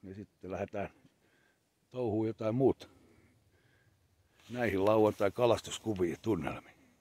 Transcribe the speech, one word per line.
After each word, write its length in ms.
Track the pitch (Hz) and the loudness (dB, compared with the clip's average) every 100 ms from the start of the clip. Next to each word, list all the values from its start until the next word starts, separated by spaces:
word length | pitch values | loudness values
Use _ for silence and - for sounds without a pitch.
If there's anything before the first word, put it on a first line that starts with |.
niin 120 | 95 | -16
sitten 360 | 98 98 _ 92 | -16 -16 _ -12
lähdetään 380 | 92 98 104 98 _ _ _ _ _ _ _ _ _ _ | -8 -8 -8 -10 _ _ _ _ _ _ _ _ _ _
touhuun 360 | 127 120 107 110 | -6 -4 -2 -2
jotain 280 | 113 110 | -2 -4
muuta. 320 | 120 131 - - _ _ _ _ _ _ _ _ _ _ _ _ _ _ _ - | 2 2 2 -6 _ _ _ _ _ _ _ _ _ _ _ _ _ _ _ -14
Näihin 340 | 120 117 95 | -2 0 2
lauantai-kalastuskuviin, 1300 | 98 110 107 107 101 - 120 104 - - 110 98 87 76 | 4 6 4 4 -2 2 2 2 -2 -10 -8 -2 -2 -2
tunnelmiin. 540 | 113 95 69 - - - _ _ | -2 -2 -2 -8 -14 -20 _ _